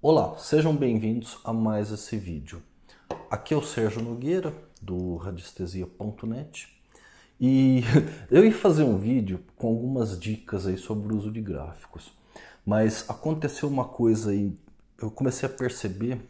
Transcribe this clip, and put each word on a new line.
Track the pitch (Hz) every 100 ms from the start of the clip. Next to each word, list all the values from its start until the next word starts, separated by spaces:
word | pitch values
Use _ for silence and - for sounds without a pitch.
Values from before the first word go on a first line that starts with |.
| 143
Olá, | 156 101 -
sejam | - 151 156 147
bem-vindos | 135 113 110 117 113 -
a | -
mais | 113 110 107 104
esse | 107 - 110
vídeo. | 92 80 69 85 - _ _ - _ - -
Aqui | - - 151
é |
o |
Sérgio | - - 110 110
Nogueira, | 117 117 131 185 180 151 - _
do | 95 90 90 85
radiestesia | 90 87 87 - 90 92 90
ponto | - 107 107 113
net, | 117 151 - - _ _ - - - _ _
e | 123 131 131 127 117 143 156
<laughs> | - -
eu | 135 220
ia |
fazer | 214 202 156
um | 143 98
vídeo | 104 131 98 90 - _
com | 113
algumas | 113 123 135 110 92
dicas | 92 107 - 101 95
aí | 92
sobre | - 107 101
o | 107
uso | 104
de | 110
gráficos, | 104 76 80 82 - 85 - _ _ - - -
mas | - 104 110 110 -
aconteceu | 120 156 156 151 - 147
uma | 139 120
coisa | - 117 110 107
aí, | 101 101 - - - _ _
eu | 107
comecei | - 131 123 135
a |
perceber | - 127 - 104 95 117 123 -